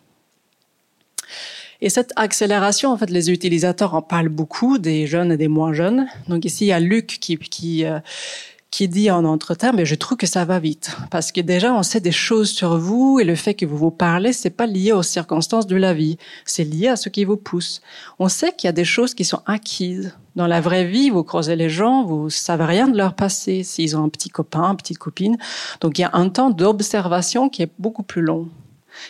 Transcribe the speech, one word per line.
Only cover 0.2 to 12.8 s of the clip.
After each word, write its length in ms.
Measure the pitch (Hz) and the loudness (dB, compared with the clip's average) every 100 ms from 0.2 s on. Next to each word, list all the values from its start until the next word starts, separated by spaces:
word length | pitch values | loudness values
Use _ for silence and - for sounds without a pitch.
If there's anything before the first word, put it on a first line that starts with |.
| _ _ _ _ _ _ _ _ _ - - - - - - - | _ _ _ _ _ _ _ _ _ -16 -16 -16 -16 -18 -20 -4
Et 80 | 196 | 0
cette 240 | 247 240 - | 0 0 -2
accélération, 720 | 214 - 208 208 202 202 277 | -2 0 2 2 2 2 0
en 60 | 220 | 0
fait, 140 | 208 | 0
les 200 | 175 165 | 0 2
utilisateurs 640 | 175 180 170 180 175 202 | 0 2 2 2 0 0
en 80 | 160 | 0
parlent 260 | 156 170 165 | -2 0 0
beaucoup, 500 | 156 156 - 240 269 | -2 -4 0 2 2
des 280 | 160 156 151 | 2 0 0
jeunes 240 | 170 175 | 0 2
et 60 | 156 | 2
des 100 | 156 | 2
moins 260 | 156 160 | 2 2
jeunes. 360 | 151 180 254 262 - - | 2 2 2 0 -6 -4
Donc 180 | 170 | -2
ici, 200 | 165 - | -2 0
il 40 | 202 | 2
y 40 | |
a 80 | 175 | 2
Luc 380 | 170 226 220 - | 4 2 0 -8
qui... 180 | - 160 | -6 -6
qui, 460 | - - 170 160 | -6 -10 -4 -2
euh, 160 | 160 156 - - - - - - _ | -2 -4 -8 -14 -12 -14 -16 -20 _
qui 160 | - 196 | -2 0
dit 200 | 185 208 | 2 4
en 160 | 175 | 4
entretien, « 460 | 160 156 - 170 240 | 4 2 -2 -2 0
Mais 100 | 226 | 2
je 100 | 156 | 2
trouve 240 | 151 - 262 | -2 -2 -2
que 80 | 190 | 0
ça 180 | 180 | 0
va 140 | 170 185 | 0 0
vite. 380 | 156 151 - - 131 | 0 -4 -8 -12 -6
Parce 180 | 170 160 | -4 -4
que 100 | 180 | -4
déjà, 320 | 175 180 233 | 0 2 2
on 120 | 240 | 2
sait 160 | 180 226 | 2 0
des 100 | 175 | 0
choses 400 | 165 - 226 214 | 0 2 2 2
sur 260 | - 175 | 0 0
vous 440 | 165 | 2